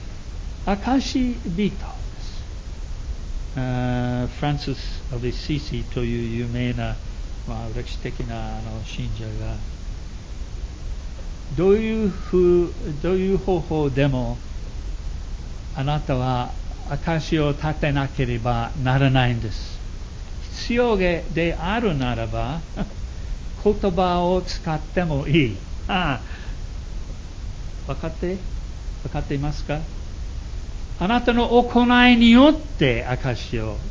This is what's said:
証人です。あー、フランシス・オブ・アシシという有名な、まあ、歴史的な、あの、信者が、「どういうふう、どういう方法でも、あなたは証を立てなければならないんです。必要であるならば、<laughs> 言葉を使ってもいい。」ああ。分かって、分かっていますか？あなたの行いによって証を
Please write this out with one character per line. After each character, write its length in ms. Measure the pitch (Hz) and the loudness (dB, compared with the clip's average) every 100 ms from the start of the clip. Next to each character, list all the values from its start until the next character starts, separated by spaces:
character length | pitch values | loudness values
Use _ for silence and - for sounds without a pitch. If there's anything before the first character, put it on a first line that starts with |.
| - - - - - - - | -10 -10 -10 -8 -8 -6 -2
証 340 | 202 - 269 | 0 2 2
人 560 | - 269 247 - 214 170 | 2 0 0 -2 -4 0
で 160 | 208 | 0
す。 20 | - - - - - - - - - - - - - - - - - - 135 | 0 -6 -6 -8 -6 -6 -6 -8 -8 -8 -8 -6 -6 -6 -6 -4 -4 -4 -2
あ 40 | |
ー、 680 | 127 123 123 123 123 123 123 | 0 0 2 2 0 0 -2
フ 160 | - | -2
ラ 80 | 147 | -2
ン 80 | 143 | 0
シ 160 | - 127 | -2 -4
ス・ 260 | - - - 123 | -4 -6 -4 -4
オ 20 | |
ブ・ 100 | 123 | -2
ア 40 | |
シ 280 | - - 147 | -2 -2 -2
シ 220 | - 120 117 | -2 -4 -4
と 180 | 127 | -2
い 320 | 120 117 117 113 | 0 0 -2 -2
う 20 | |
有 100 | 120 | -2
名 260 | 123 123 | 0 0
な、 220 | 117 113 113 - - - - - | 0 -2 -4 -6 -8 -8 -6 -6
ま 180 | 113 113 | -6 -4
あ、 40 | 113 | -6
歴 140 | 123 | -6
史 80 | - | -6
的 220 | 131 - | -6 -4
な、 360 | 120 113 110 110 | -6 -4 -6 -6
あ 40 | |
の、 220 | 113 110 110 | -6 -6 -6
信 240 | - 120 107 | -6 -4 -4
者 80 | 110 110 | -6 -4
が、 120 | 110 110 - - - - - - - - - - - - - - - - - - - 139 | -4 -4 -6 -6 -8 -8 -10 -10 -10 -10 -8 -8 -8 -8 -8 -6 -8 -8 -8 -8 -6 2
「ど 120 | 185 | 4
う 80 | 214 | 4
い 280 | 220 220 214 | 4 2 0
う 40 | |
ふ 560 | 170 - 180 175 175 170 | 0 0 4 6 6 2
う、 80 | - - 143 | -2 -6 -2
ど 120 | 170 | 0
う 20 | 190 | 2
い 180 | 190 | 2
う 60 | 190 | 2
方 200 | - 180 | 2 0
法 300 | 147 156 143 | 0 0 2
で 180 | 127 143 | 4 4
も、 300 | 127 120 120 - - - - - - - - - - - - - | 4 0 -4 -6 -8 -6 -6 -6 -6 -6 -6 -6 -8 -8 -8 -6
あ 120 | - 135 | -2 0
な 160 | 151 | 0
た 140 | 147 127 | 2 0
は 360 | 127 123 123 - - - - | 2 0 -2 -4 -6 -8 -6
証 500 | 143 - 160 - 160 | -4 0 0 2 2
を 120 | 147 | 2
立 240 | 143 156 147 | 2 -2 0
て 180 | 151 | 0
な 160 | 139 135 | 2 0
け 160 | - 123 | 0 0
れ 140 | 120 | 0
ば 320 | 120 117 117 - | 0 0 0 0
な 160 | 127 135 | 2 4
ら 100 | 135 | 6
な 200 | 131 123 | 6 4
い 40 | |
ん 60 | 117 | 2
で 100 | 113 | -2
す。 260 | - - - - - - - - - - | -4 -6 -8 -8 -8 -10 -10 -10 -8 -8
必 220 | - - | -6 0
要 240 | 240 240 208 | 2 4 6
で 580 | 180 165 - 156 170 - | 4 2 0 0 2 0
あ 220 | 165 226 | 0 2
る 180 | 214 143 | 2 2
な 160 | 123 | 2
ら 140 | 113 113 | 0 -2
ば、 320 | 113 117 160 - - 185 - - | -2 -2 -2 -6 -6 -6 -6 -8
<laughs> 520 | - - - - - | -6 -6 -6 -6 0
言 280 | 208 214 202 | 2 2 2
葉 280 | 180 185 175 | 2 2 2
を 220 | 175 180 | 2 2
使 340 | 180 - 170 156 | 0 -4 -2 -4
っ 40 | |
て 260 | - 190 175 | -2 -2 0
も 240 | 139 139 | 0 2
い 160 | 160 120 | 4 4
い。」 100 | 98 - - - | -2 -8 -6 -2
あ 320 | 185 165 123 - - - - - - - - - - - - - - - - - | 0 0 -2 -4 -8 -8 -6 -8 -8 -8 -8 -6 -8 -10 -10 -8 -8 -8 -8 -6
あ。 60 | |
分 80 | 135 | -4
か 80 | 165 | -4
っ 20 | |
て、 260 | - 175 190 - - - - - - | -4 -4 -2 -4 -6 -6 -8 -8 -8
分 80 | - | -6
か 80 | 147 | -4
っ 40 | |
て 120 | 143 143 | -2 -2
い 40 | |
ま 140 | 147 | -2
す 100 | 147 | -2
か？ 160 | - 151 - - - - - - - - - - - - | -2 -4 -4 -6 -8 -6 -6 -6 -6 -8 -8 -8 -8 -2
あ 80 | 175 | 2
な 140 | 240 | 2
た 100 | 240 | 4
の 300 | 240 226 240 | 4 6 6
行 220 | 240 240 240 247 247 | 6 6 8 10 10
い 80 | 240 | 10
に 140 | 233 | 10
よ 200 | 240 294 | 12 10
っ 20 | |
て 520 | 311 - - 139 117 127 | 8 0 2 4 4 2
証 540 | 123 135 113 - 117 | 0 0 -2 -2 -2
を 180 | 110 104 - | -2 -4 -6